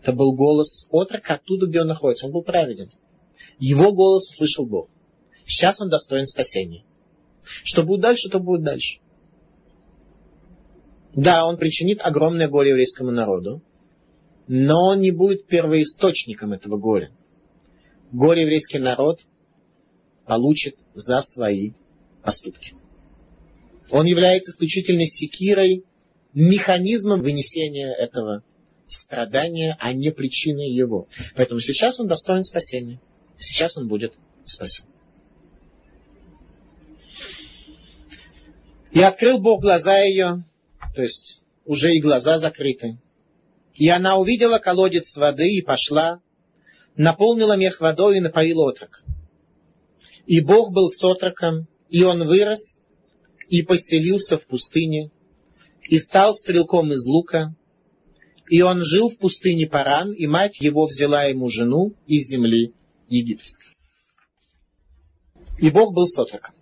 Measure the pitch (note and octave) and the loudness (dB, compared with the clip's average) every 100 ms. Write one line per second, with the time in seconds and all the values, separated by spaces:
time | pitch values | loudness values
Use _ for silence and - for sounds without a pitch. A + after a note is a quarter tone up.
0 | - B2+ C3+ C3 C#3+ D3+ D3+ - - D#3+ | -4 0 0 2 2 2 0 -6 -2 -2
1 | F#3+ A3 - D3+ - F#3+ F#3 E3 D#3+ D#3+ | -2 -8 -6 -8 -4 -4 -2 -2 -2 -2
2 | C#3 A#2+ C3+ E3 E3 F3 D3 G2 G2 _ | -2 -2 -6 -8 -2 -2 -2 -6 -16 _
3 | _ _ _ _ - _ C3 C#3 F#3+ F#3+ | _ _ _ _ -20 _ 0 6 4 6
4 | F#3+ F#3+ F#3+ - D3+ - B2 G2 - _ | 4 4 0 -4 -4 -4 -6 -6 -8 _
5 | _ _ _ _ - - F3+ G3 G3 D#3 | _ _ _ _ -8 0 0 0 -4 -4
6 | - C3+ C3+ - B2+ G2 F2+ E2+ _ _ | -2 -4 -4 -6 -6 -4 -8 -12 _ _
7 | _ _ _ _ - - - - D#3+ G3 | _ _ _ _ -20 -14 -4 -2 0 0
8 | A3 A#3+ F#3+ F#3+ F3+ F3 D#3 C3 - - | 2 0 -2 -6 -2 -2 -2 -6 -8 -10
9 | _ _ _ _ _ _ _ _ _ _ | _ _ _ _ _ _ _ _ _ _
10 | _ _ _ _ _ _ _ _ _ _ | _ _ _ _ _ _ _ _ _ _
11 | _ D3 C#3+ E3+ E3 E3+ D#3+ - E3+ G#3 | _ 2 4 4 2 -2 -4 -2 -2 -2
12 | - D3 D#3 E3+ D#3+ C#3+ C#3 C3 B2+ - | -2 0 0 0 0 2 2 2 0 -2
13 | B2+ A#2+ G#2+ F#2 F2+ D#3+ _ _ _ _ | -6 -4 -2 -4 -6 -12 _ _ _ _
14 | _ _ _ _ - B2+ C#3 D#3+ F#3 G3 | _ _ _ _ -4 0 2 4 4 2
15 | F#3+ E3+ F#3+ G3 _ F#3 E3+ D#3+ D3+ - | 0 2 0 0 _ -2 2 0 0 0
16 | F#3+ - - G#2 G#2 G2 G#2 G#2 A2 G#2 | -2 -2 -8 -10 -10 -10 -8 -6 0 -2
17 | - _ _ _ _ _ _ _ _ _ | -2 _ _ _ _ _ _ _ _ _
18 | _ B2 D3 E3+ D#3 D#3 - C#3+ B2+ B2 | _ 0 2 4 2 0 -2 -4 -4 0
19 | D3 E3+ _ _ _ _ _ _ _ _ | -2 -2 _ _ _ _ _ _ _ _
20 | _ _ - A#2 C3 D3+ C#3+ - _ - | _ _ -4 0 0 0 -4 -12 _ -14
21 | G2+ B2+ - B2 A2 G2+ G#2 - _ _ | -4 -2 -4 -6 -4 -4 -6 -12 _ _
22 | _ _ - - - - - - _ _ | _ _ -8 -8 -10 -18 -20 -20 _ _
23 | _ _ _ _ _ _ _ - _ C3+ | _ _ _ _ _ _ _ -20 _ 0
24 | D#3+ E3+ F3+ F#3+ F#3+ - D#3+ F#3 F#3 F3 | 2 4 4 2 -2 -6 -4 -4 0 0
25 | D#3+ - D3+ - F#3+ G3 F#3+ F#3 - _ | 0 -4 -10 -6 0 2 2 0 -6 _
26 | _ _ _ C#3+ E3 G3 - F3+ F#3 A#3 | _ _ _ 2 4 4 2 0 0 -2
27 | G3+ G3 C3 C#3+ C3+ E3 D#3 C#3+ C#3 B2+ | 0 0 0 -4 -6 -4 -6 -6 -8 -6
28 | A#2+ B2 G#2+ G#2 _ _ _ _ _ - | -6 -6 -6 -8 _ _ _ _ _ -8
29 | - B2 A2+ C3 E3 E3 D#3+ D#3 A#2 C3 | -6 -8 -4 -2 -4 -4 -4 -4 -6 -4
30 | D3 D3+ C#3 - D#3 C#3+ C#3+ B2 B2 G#2 | -4 -4 -6 -4 -4 -4 -4 -2 -2 -2
31 | - - - - B2+ A#2+ A2+ - A#3 B3 | -8 -16 -14 -2 -2 -2 -6 -2 -2 -2
32 | A3 D#3+ - F#3+ F#3+ F3 - B2+ A#2+ B2 | -4 -4 -2 -4 -2 -6 -6 -8 -10 -18
33 | _ _ _ _ - - E3 E3 A#2+ G#2 | _ _ _ _ -8 -4 -4 -6 -6 -6
34 | A2+ _ _ _ - - F#2 - _ _ | -6 _ _ _ -14 -12 -10 -12 _ _
35 | _ _ _ _ _ _ _ _ _ _ | _ _ _ _ _ _ _ _ _ _
36 | _ _ - _ _ _ _ D#4+ D#4 D#4+ | _ _ -20 _ _ _ _ _ _ -20
37 | _ - F#4+ F#4 D4+ - - D#4 _ _ | _ -20 -18 -18 -20 -20 -20 -20 _ _
38 | - - - _ - _ _ _ _ E3 | -20 -20 -20 _ -20 _ _ _ _ 4
39 | F#3+ F#3+ A#3 B3+ G3+ G#3+ G3+ F3 E3 G3 | 4 4 2 4 2 2 2 2 4 4
40 | G3 F#3+ F3+ F3 E3+ _ _ _ - - | 4 2 -2 -4 -10 _ _ _ -14 -6
41 | B2 - - - _ _ - D3 D#3 E3 | -6 -6 -16 -20 _ _ -6 0 2 2
42 | D3 C3+ C#3 D#3+ D#3 - C#3 B2+ A#2 A2+ | 2 2 2 0 0 -4 -6 -4 -8 -12
43 | _ _ _ _ _ _ _ - D3+ F3 | _ _ _ _ _ _ _ 0 2 4
44 | F#3+ F#3+ F#3+ A#3+ A#3 A3+ G3+ F3+ F#3+ E3+ | 2 2 2 2 2 2 0 2 2 0
45 | D#3+ - D3 C3+ E3+ G3+ - C3 - D3 | -4 0 0 2 0 -2 -2 -4 0 0
46 | E3 E3+ _ _ _ _ _ _ _ - | 0 -4 _ _ _ _ _ _ _ 0
47 | D#3 D#3+ G#3+ A#3 G#3+ G3 F#3+ - D#3+ D#3 | 2 4 2 4 2 2 0 0 -2 2
48 | G3+ G3 E3+ E3 D#3+ D#3+ C#3+ - - _ | 2 4 0 0 2 2 0 -2 -16 _
49 | - - - _ _ _ _ _ _ _ | -14 -14 -14 _ _ _ _ _ _ _
50 | - - - E3 D3 G#3 A3 F#3 F3+ - | -20 -20 0 2 6 4 4 0 0 2
51 | F#3 F#3 F#3 F3 E3+ D#3+ D#3+ _ _ E3+ | 0 0 -4 -4 -4 -4 -8 _ _ 2
52 | F#3 E3+ D#3 F#3 G#3 G#3+ - - _ _ | 2 2 2 2 2 -2 -8 -14 _ _
53 | _ _ _ _ - F3 D#3+ F3+ - E3 | _ _ _ _ -4 -2 0 -2 0 -2
54 | D#3+ G3 - D#3 _ B2+ - D#3+ E3 D3+ | 0 -2 -2 -4 _ -8 -4 -4 -2 -6
55 | D3+ _ _ _ _ _ _ _ - D#3+ | -8 _ _ _ _ _ _ _ -2 0
56 | - F#3+ G3+ G#3 - E3+ E3 F3+ D#3 C#3 | 2 4 4 2 -2 0 2 2 0 -2
57 | A#2+ D#3 F3 E3 D#3 D#3+ _ _ _ _ | 0 0 0 -4 -4 -10 _ _ _ _
58 | _ _ _ _ - E3+ F3+ F3+ E3 F3 | _ _ _ _ 2 4 4 2 0 0
59 | A#3 A#3 F#3+ - F#3 E3+ D#3 D3 C3+ D3 | 0 0 -4 0 -2 0 0 0 0 0
60 | F#3+ G#3 D3+ D#3+ G3+ - D3 D3 D#3 C#3+ | -2 -6 -2 2 0 0 0 0 -2 0
61 | C#3+ D3 C#3+ C3 B2 A2 A#2+ C#3+ G3+ - | 0 2 0 -2 -4 -2 0 0 -2 -6
62 | - D3+ C3+ C3+ A#2 A2+ A#2 _ _ _ | -2 -2 0 -2 2 2 0 _ _ _
63 | _ B2 A#2 G#2+ - - - _ _ _ | _ -4 -2 -8 -8 -10 -10 _ _ _
64 | _ _ _ _ _ _ _ _ _ _ | _ _ _ _ _ _ _ _ _ _
65 | _ _ _ _ - - D#3+ D#3 A3 F3 | _ _ _ _ -14 0 4 4 4 2
66 | F3 - A#2 G#2 - _ | 0 0 -4 -6 -18 _